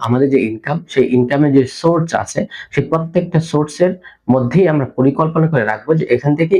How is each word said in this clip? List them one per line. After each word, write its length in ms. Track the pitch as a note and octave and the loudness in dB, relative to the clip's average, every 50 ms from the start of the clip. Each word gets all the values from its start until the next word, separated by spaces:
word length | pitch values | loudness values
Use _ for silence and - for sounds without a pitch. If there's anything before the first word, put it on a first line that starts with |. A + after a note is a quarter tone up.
আমাদের 280 | - A2+ B2 B2+ C#3 C3+ | -2 -2 0 2 2 2
যে 100 | C3+ C3 | 2 2
ইনকাম, 460 | A#2 A2 A2 - - C#3 D3 D#3+ - - | 0 0 -4 -8 -8 -6 -6 -6 -8 -4
সেই 240 | - C#3 B2 - B2 | 0 0 0 2 2
ইনকামের 400 | B2 B2 B2 C#3 C#3+ D3+ D3 C3+ | 2 2 2 2 2 2 4 4
যে 140 | C#3 B2+ A2+ | 4 2 2
সোর্স 480 | - - - E3 E3+ D#3+ E3 E3 - | -2 -4 -2 0 0 0 0 -2 -2
আছে, 320 | G#2 G#2 - - - - - - - - - | -4 -4 -4 -4 -6 -6 -6 -8 -14 -18 -6
সেই 120 | - D3 - | -4 -4 -2
প্রত্যেকটা 560 | - D#3+ D#3+ E3 E3 - F3+ E3+ E3+ - D#3 | -2 -2 -4 -4 -2 -2 -2 -2 0 -2 -2
সোর্সের 600 | D#3+ - - D3 D3+ D3+ - - F3 F#3 F#3 F#3 - - - _ _ - | -2 0 -2 -2 -2 -2 -2 0 0 0 0 -4 -10 -20 -20 _ _ 0
মধ্যেই 380 | B2+ C3 B2 A#2+ B2 F3+ F#3+ E3+ | 0 2 2 2 2 2 2 4
আমরা 180 | D3+ D3 C3+ | 2 0 -2
পরিকল্পনা 640 | B2+ - - C3 C#3 - - D#3+ D#3+ D#3+ E3 D#3+ D#3 | -2 -2 0 0 0 2 0 -2 0 0 0 0 2
করে 180 | E3 B2+ G#2+ | 2 0 0
রাখবো 300 | G#2+ A2 G#2+ - D3+ D#3+ | 0 -2 -4 -2 -2 -2
যে 100 | D#3 - - | 0 0 0
এখান 260 | B2 A#2+ - C#3+ D3 | 0 0 0 0 0
থেকে 200 | D3+ E3 E3 F#3+ | 0 0 2 2